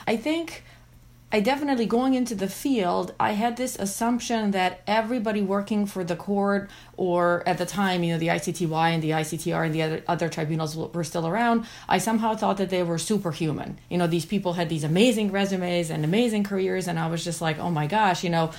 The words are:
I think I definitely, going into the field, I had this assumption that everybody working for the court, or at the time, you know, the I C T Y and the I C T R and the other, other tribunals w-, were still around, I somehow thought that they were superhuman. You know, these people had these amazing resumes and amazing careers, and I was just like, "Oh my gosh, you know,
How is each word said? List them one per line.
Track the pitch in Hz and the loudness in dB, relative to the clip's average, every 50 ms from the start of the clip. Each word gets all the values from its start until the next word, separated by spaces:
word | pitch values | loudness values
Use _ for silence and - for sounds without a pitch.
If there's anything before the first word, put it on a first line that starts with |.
| - | -2
I | 220 226 | -2 -2
think | 220 - 302 320 330 330 - - - - - - - - - - - - - - - - - | 0 0 -2 -2 -2 -4 -6 -10 -14 -18 -20 -20 -20 -20 -20 -20 -20 -20 -20 -20 -20 -8 -2
I | - 214 | 0 2
definitely, | 202 254 277 277 294 285 269 233 226 | 2 2 2 0 0 0 2 2 2
going | 175 226 240 262 269 262 | 2 2 2 4 4 2
into | 254 247 247 233 | 2 0 -2 -2
the | 190 196 | -4 -4
field, | 190 - - - 285 262 220 180 175 185 190 180 - - - | -4 -4 -4 -2 0 2 2 2 2 2 0 -2 -4 -2 0
I | - 220 | 0 2
had | 214 202 226 240 233 | 2 2 0 0 0
this | 240 254 254 - - | -2 -4 -4 -4 -4
assumption | 196 196 - - 226 233 247 233 - - 233 220 214 202 | -4 -4 -2 -2 0 0 0 0 -2 -2 -2 0 0 0
that | 196 190 185 185 185 - - | 2 2 0 0 -2 -4 -4
everybody | 202 208 226 220 214 254 247 208 226 196 208 | 0 0 0 0 0 -2 -2 -2 -2 0 0
working | 202 185 196 202 196 - 220 208 208 | 0 0 0 -2 0 0 0 0 0
for | 202 - 185 180 | 0 -2 -4 -4
the | 170 170 | -4 -4
court, | 170 - 202 202 202 202 202 202 202 196 - - - - - - | -4 -2 -2 0 0 2 2 0 0 -2 -6 -12 -20 -20 -16 -6
or | - 185 180 175 175 175 175 175 170 - | -2 0 0 2 4 4 4 2 2 2
at | 180 175 | 0 0
the | - 180 | 0 -2
time, | - - 202 196 185 180 175 170 | -4 -2 0 0 2 2 2 2
you | 165 170 | 0 0
know, | |
the | 156 165 170 | 0 0 0
I | 170 | 0
C | 170 - 180 160 | 0 -2 -4 -2
T | - 180 | -2 -2
Y | 156 160 160 165 165 | 0 2 2 2 4
and | 165 165 156 | 2 2 2
the | 156 156 | 0 0
I | 160 156 | 0 0
C | 156 170 | -2 -4
T | 160 - 165 | -4 -2 -2
R | 165 165 160 | 0 0 0
and | 160 156 | 0 0
the | 160 | 0
other, | 160 156 160 - - | 0 0 -2 -4 -2
other | - 175 165 170 160 | -2 0 0 0 -2
tribunals | - 170 156 151 165 160 160 151 156 | -2 -4 -2 -2 -2 -2 -2 -4 -4
w-, | 160 165 - - | -6 -8 -6 -4
were | 170 160 | -6 -6
still | 156 - 175 165 | -4 -4 -2 -2
around, | 165 180 226 240 233 233 226 233 - - - - - | 0 0 2 2 2 2 2 0 -4 -12 -16 -2 0
I | - | 0
somehow | 185 185 226 226 214 226 220 220 | 2 2 2 0 2 2 0 0
thought | 214 208 196 196 | 2 0 0 2
that | 196 185 170 | 0 0 0
they | 190 180 | 0 0
were | 180 170 170 | 0 0 -2
superhuman. | 165 - - 214 202 202 170 151 - 165 156 - - - - - - - - | -2 -2 0 -2 0 0 -2 -4 -2 -2 -2 -2 -4 -6 -8 -10 -14 -10 -4
You | 175 | 0
know, | 180 175 | 0 2
these | 165 170 170 - | 2 2 0 0
people | - 208 196 196 180 170 | 0 -2 -2 0 0 0
had | 180 170 156 | 0 -2 0
these | 165 151 156 | 0 -2 0
amazing | 151 160 185 233 254 214 220 214 196 185 | 2 4 6 6 6 6 4 0 0 0
resumes | 196 202 190 196 185 180 180 175 175 170 160 | 0 0 0 0 -2 0 0 0 0 0 -2
and | 160 156 151 | -2 -2 0
amazing | 160 185 226 247 233 214 208 202 | 2 2 2 2 2 2 0 0
careers, | 196 196 190 190 185 185 185 175 | 0 0 0 0 0 0 -2 -2
and | 180 165 | -2 -2
I | 165 165 | -2 -2
was | 160 170 165 165 | -2 -2 -4 -4
just | 175 160 - | -6 -4 -2
like, | 170 160 151 156 | -2 -2 -2 -2
"Oh | - 175 | -2 0
my | 170 151 151 | 0 0 0
gosh, | 147 202 214 214 190 175 - - | 0 2 2 4 4 2 0 0
you | 170 | 0
know, | 170 165 165 160 - | 2 2 2 0 -2